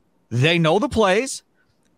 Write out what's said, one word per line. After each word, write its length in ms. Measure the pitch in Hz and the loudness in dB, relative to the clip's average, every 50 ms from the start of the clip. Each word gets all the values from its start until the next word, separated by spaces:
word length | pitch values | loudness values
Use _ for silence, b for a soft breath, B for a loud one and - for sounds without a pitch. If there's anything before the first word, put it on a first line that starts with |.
| _ _ _ _ _ - | _ _ _ _ _ -6
they 260 | 110 123 135 160 175 | -2 0 0 2 2
know 220 | 170 165 156 165 208 | 2 2 2 2 0
the 100 | 277 262 | 0 -2
plays, 540 | - 220 208 190 185 220 269 269 - - _ _ _ _ _ _ _ _ _ _ _ | -2 0 2 2 2 0 -2 -4 -8 -14 _ _ _ _ _ _ _ _ _ _ _